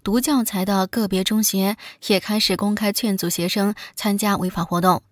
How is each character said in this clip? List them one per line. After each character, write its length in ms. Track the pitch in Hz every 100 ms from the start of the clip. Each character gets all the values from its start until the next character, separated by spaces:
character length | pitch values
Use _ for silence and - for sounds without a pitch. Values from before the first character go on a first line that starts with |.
读 200 | - 226
教 240 | 262 277 220
材 180 | 190
的 240 | 190 196 185
个 220 | 233 202
别 160 | 190 190
中 180 | 214
学， 320 | 208 190 190 214 - - -
也 140 | 190
开 180 | - 214
始 160 | - 233
公 180 | 202
开 200 | 208 208
劝 240 | 208 220 190
阻 120 | 170
学 200 | - 175
生 260 | 214 202 196 - -
参 220 | 214 202
加 200 | 208 202
违 120 | 180
法 140 | -
活 160 | 170 170
动。 220 | 185 170 _